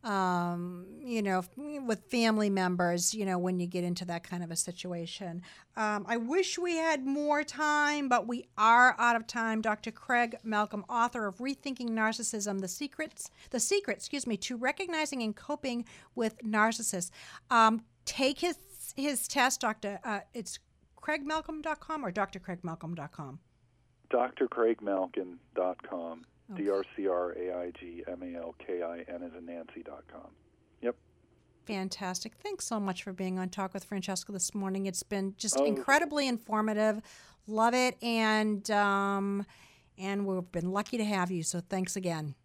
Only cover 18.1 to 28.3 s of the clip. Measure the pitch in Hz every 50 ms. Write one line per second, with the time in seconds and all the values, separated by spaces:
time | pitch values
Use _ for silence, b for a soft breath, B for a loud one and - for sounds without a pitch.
18.1 | - - 269 262 285 - - 359 330 - - - - - - - - - 269 294
19.1 | 285 247 - - - - - 262 262 - - 226 220 214 - 202 202 190 - 247
20.1 | 214 202 - _ _ 240 202 - - - _ _ _ _ _ _ _ - - -
21.1 | 302 311 277 285 311 320 311 - 311 311 294 320 302 294 - - 320 311 277 202
22.1 | 175 208 196 196 - 190 180 - 180 175 - 170 160 165 - 160 175 165 147 147
23.1 | - - 156 135 135 165 _ _ _ _ _ _ _ _ _ _ _ _ _ _
24.1 | - 120 120 127 127 - 135 123 - 117 117 113 117 110 104 101 98 95 92 90
25.1 | - - 92 90 87 85 _ _ _ - 90 92 90 - - - 101 90 85 85
26.1 | 82 82 82 _ _ _ _ _ 208 92 101 101 98 98 95 - - - 98 98
27.1 | 90 87 90 87 85 87 90 90 87 87 87 90 85 - - 87 85 87 85 -
28.1 | 90 87 90 87